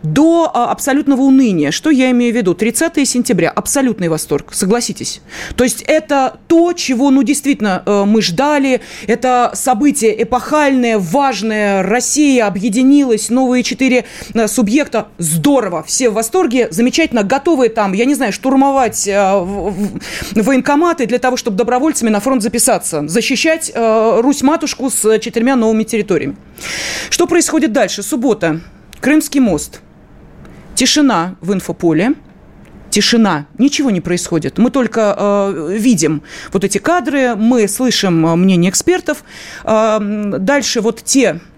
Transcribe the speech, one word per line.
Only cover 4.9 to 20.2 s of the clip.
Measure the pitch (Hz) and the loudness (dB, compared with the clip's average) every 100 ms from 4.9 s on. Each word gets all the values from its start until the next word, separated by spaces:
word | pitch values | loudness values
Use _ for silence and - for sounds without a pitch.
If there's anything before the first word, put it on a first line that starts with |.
| - - - - - - | -8 -10 -12 -16 -16 -10
То | - | 0
есть | 247 - | 0 0
это | - 311 311 277 262 - _ | 0 0 2 0 0 -4 _
то, | 330 349 | 4 4
чего, | 349 - 240 277 | 0 -4 0 4
ну, | 269 | 4
действительно, | 233 277 269 277 214 180 | 2 0 0 0 0 -2
э, | - 202 | 0 2
мы | 202 220 | 4 2
ждали. | 165 170 285 294 277 254 - - | 2 0 0 2 2 0 -4 -12
Это | - 247 254 247 240 | -4 -2 2 2 0
событие | - 262 226 294 - 220 - | 0 -2 2 2 2 0 0
эпохальное, | 233 247 - 302 285 262 233 220 | -2 -2 0 0 2 2 2 0
важное. | 170 247 269 208 220 214 208 196 | 0 0 0 -2 -4 -2 0 0
Россия | 185 240 - 285 294 254 208 | 0 0 0 2 4 4 2
объединилась, | 196 226 208 262 285 269 214 - | -2 -2 2 4 4 4 0 0
новые | 247 254 254 | 0 2 0
четыре, | - 254 262 247 - - - | -2 -2 0 0 -2 -16 -6
э, | 226 214 | -2 0
субъекта. | - 196 269 285 220 208 - | 0 0 0 0 -4 -6 -8
Здорово, | 165 160 285 277 202 165 | -4 0 2 2 0 -6
все | - - 247 | -6 0 0
в | |
восторге, | 208 226 370 339 254 233 | 0 -2 0 0 0 0
замечательно, | 165 247 - 320 233 | 0 0 2 0 0
готовы | 202 269 349 294 233 | 0 0 0 2 2
там, | 220 202 | 0 -2
я | 190 | 0
не | 262 | 0
знаю, | 269 247 | 0 -2
штурмовать, | - 262 269 277 269 233 - 202 | -2 0 2 2 2 0 -2 -2
э, | 202 190 196 | 0 2 0
в-, | 180 202 175 | -2 -6 -6
в-, | 185 202 - - - | -4 -6 -8 -12 -12